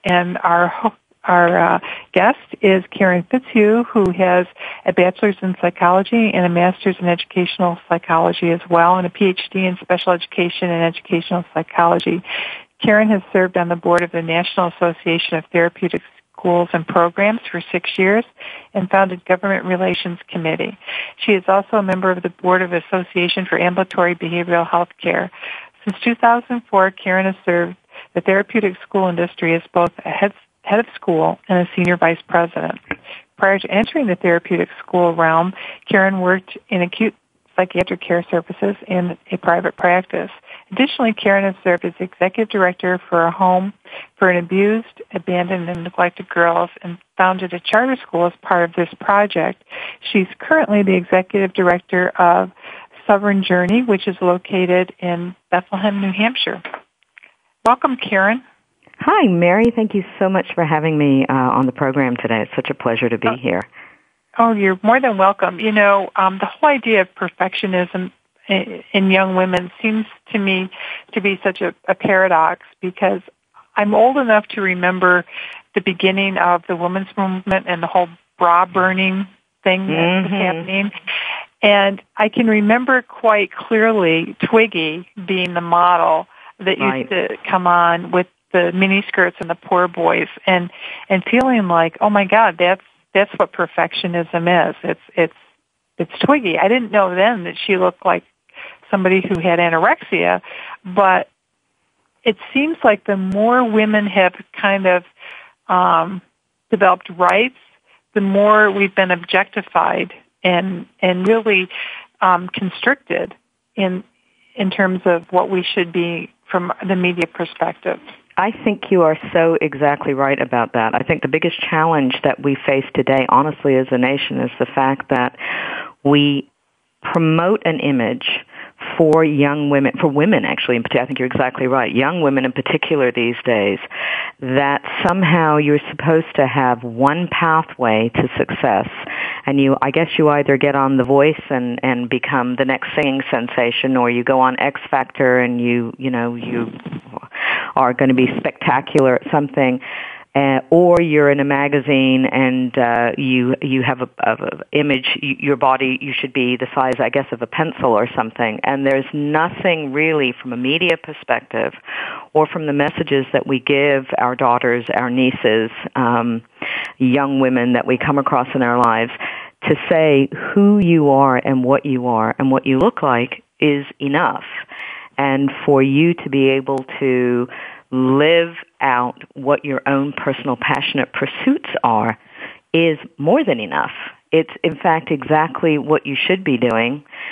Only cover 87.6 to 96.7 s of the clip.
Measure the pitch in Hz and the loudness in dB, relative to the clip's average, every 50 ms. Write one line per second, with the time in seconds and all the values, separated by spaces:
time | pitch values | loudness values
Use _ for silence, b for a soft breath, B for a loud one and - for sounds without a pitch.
87.6 | 180 180 175 175 170 170 170 170 180 170 175 180 185 - _ _ _ _ - 185 | 2 2 4 4 4 4 2 0 -2 -2 -2 -2 -2 -2 _ _ _ _ -2 0
88.6 | 175 175 175 185 196 190 190 196 202 - - - 180 175 - - 185 170 170 - | 0 0 0 0 0 2 2 0 -2 -2 0 0 0 0 0 -4 -8 -8 -8 -8
89.6 | - - 185 175 180 175 175 175 170 170 170 - 170 - - - - - 185 180 | -4 -2 0 2 2 0 0 0 0 2 2 0 -2 -4 -8 -6 -2 0 0 2
90.6 | 175 175 B B B B B B B - 196 185 185 - - 240 262 262 254 226 | 0 -2 B B B B B B B -2 -2 -2 0 0 0 2 2 2 2 2
91.6 | 202 180 170 165 165 165 - - - 208 208 202 202 185 196 214 226 202 170 165 | 2 2 2 2 2 2 0 0 0 2 2 2 2 4 4 4 4 4 2 2
92.6 | 180 175 190 185 - _ _ _ _ _ - 190 202 - - - 196 - - - | 2 2 2 0 -4 _ _ _ _ _ 0 0 0 2 0 -2 -2 -2 -2 -4
93.6 | 175 165 - - 165 165 - - - 180 175 175 165 165 - 170 170 175 180 175 | -6 -4 -2 -2 -2 -2 -2 -4 -4 -4 -2 -4 -4 -4 -4 -2 0 2 2 4
94.6 | 156 170 - - - 165 - - _ - - - 170 160 - _ _ _ _ _ | 2 0 -2 -6 -6 -8 -8 -8 _ -8 -2 -2 -2 -2 -2 _ _ _ _ _
95.6 | _ _ _ _ _ _ _ - 170 - - - - - 285 302 240 185 160 - | _ _ _ _ _ _ _ -8 -8 -8 -6 -2 2 2 2 2 2 0 0 0
96.6 | - 196 | 2 2